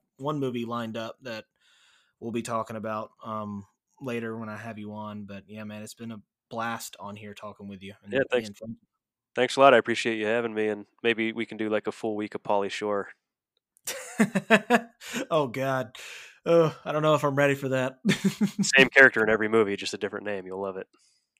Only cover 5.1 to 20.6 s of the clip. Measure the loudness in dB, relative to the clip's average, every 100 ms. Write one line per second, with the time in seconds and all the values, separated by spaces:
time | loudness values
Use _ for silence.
5.1 | -12 -12 -16 -16 -16 -14 -14 -16 -14 -14
6.1 | -14 -18 _ -12 -6 -6 -6 -10 -14 -14
7.1 | -14 -16 -16 -16 -14 -16 -14 -16 -18 -4
8.1 | -2 0 -2 -4 -10 -14 -14 _ _ _
9.1 | _ _ -2 0 8 8 8 6 0 -2
10.1 | 0 0 0 0 -2 -2 -2 -8 _ 0
11.1 | 0 0 -2 -6 -4 -2 -2 -2 -6 -4
12.1 | -4 -6 -6 0 0 0 -4 -2 -2 -4
13.1 | -12 _ _ _ _ _ _ -12 -12 -6
14.1 | -2 0 0 2 2 4 0 0 _ -12
15.1 | -8 0 0 0 -2 -2 -2 -4 -12 -18
16.1 | -18 -20 -6 4 6 4 0 -4 0 4
17.1 | 4 2 4 2 2 0 0 -2 -2 0
18.1 | 2 0 0 -2 -2 4 6 8 10 8
19.1 | 8 4 4 4 4 4 0 -6 -6 -6
20.1 | -6 -6 -8 -8 -8